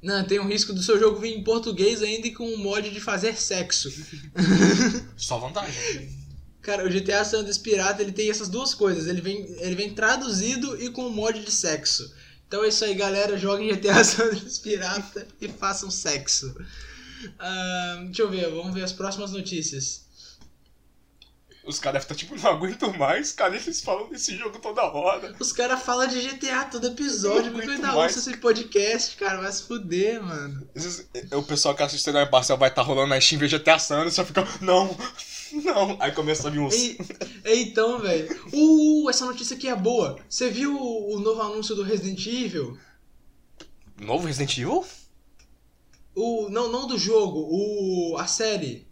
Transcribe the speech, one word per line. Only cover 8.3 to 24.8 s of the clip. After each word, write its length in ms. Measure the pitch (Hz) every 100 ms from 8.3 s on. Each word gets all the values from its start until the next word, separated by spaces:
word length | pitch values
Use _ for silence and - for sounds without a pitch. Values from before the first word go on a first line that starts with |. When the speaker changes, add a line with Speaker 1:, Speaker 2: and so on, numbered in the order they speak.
| 214 202
Speaker 1:
duas 240 | 208 277
coisas. 320 | - 202 170 160
Ele 160 | 180
vem, 240 | 175 202 190 175
ele 160 | 180 180
vem 180 | 208
traduzido 880 | 214 220 262 262 190 220 262 269 214
e 80 | 240
com 160 | 240 247
um 60 |
mod 280 | 214 220 220
de 120 | 214
sexo. 600 | - 175 151 - - - - - - _
Então 160 | 202
é 40 | 214
isso 180 | 214 220
aí, 80 |
galera. 440 | 190 196 196 208 202
Joguem 320 | 196 202 220
G 80 | 190
T 120 | 202
A 140 | 196
San 220 | 226 - 226
Andreas 340 | 214 - -
pirata 680 | 214 202 180 202 196 202 - -
e 60 | 202
façam 420 | - 196 196 196
sexo. 680 | - 165 143 139 - 135 131 180 - - - - 262 240 -
Ahn, 680 | 180 185 185 180 180 175 180
deixa 160 | 180
eu 80 | 214
ver, 200 | 190 170
vamos 220 | 160 180
ver 100 | 185
as 80 | 180
próximas 380 | - 190 190 202
notícias. 720 | 190 185 175 151 135 131 - - - - - - _ _ _ _ _ _ _ - _ _ - -
Speaker 2:
Os 120 | 151
caras 240 | 143 139 -
devem 40 |
tá 60 | 147
tipo, 200 | - 240
"não 120 | 196
aguento 440 | 160 185 - 226 185
mais, 360 | 139 190 294
cara, 240 | - 202 202
eles 260 | 339 -
falam 260 | - 196 415
desse 280 | 294 - 190
jogo 220 | 226 208
toda 240 | 220 214